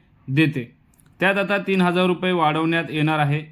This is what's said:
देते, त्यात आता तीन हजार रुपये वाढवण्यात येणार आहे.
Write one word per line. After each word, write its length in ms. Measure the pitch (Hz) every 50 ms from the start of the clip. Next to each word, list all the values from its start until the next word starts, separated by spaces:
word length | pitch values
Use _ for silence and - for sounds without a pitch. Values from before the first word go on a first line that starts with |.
| _ _ _ _ _ 135
देते, 440 | 131 151 160 147 151 139 117 - - _ _ _ _ _ _ _ _ -
त्यात 140 | 175 190 196
आता 240 | 202 196 190 202 190
तीन 220 | 180 190 196 190
हजार 260 | 180 175 170 185 185
रुपये 260 | 180 180 160 185 185
वाढवण्यात 520 | 180 170 160 151 151 160 160 165 165 165 156 -
येणार 280 | 147 156 151 156 156 151
आहे. 220 | 147 139 147 151 151 -